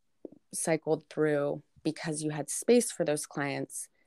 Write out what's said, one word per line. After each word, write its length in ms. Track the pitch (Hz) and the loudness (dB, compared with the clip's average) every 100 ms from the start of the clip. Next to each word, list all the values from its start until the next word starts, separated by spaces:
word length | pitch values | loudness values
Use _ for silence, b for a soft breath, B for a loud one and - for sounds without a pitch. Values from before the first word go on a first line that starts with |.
| _ _ - - _ | _ _ -20 -20 _
cycled 520 | - - 160 151 160 - | -6 0 0 0 -2 -2
through 540 | - 151 147 143 151 - _ | 0 2 2 0 -4 -10 _
because 400 | 160 - 165 151 | -6 -4 -6 -4
you 80 | 151 | -4
had 180 | 151 - | -4 -6
space 420 | - - 240 - | -2 6 6 6
for 140 | - 151 | 0 0
those 200 | 151 - | 0 -2
clients, 640 | - 143 135 - - - _ | -4 -2 -2 -4 -10 -14 _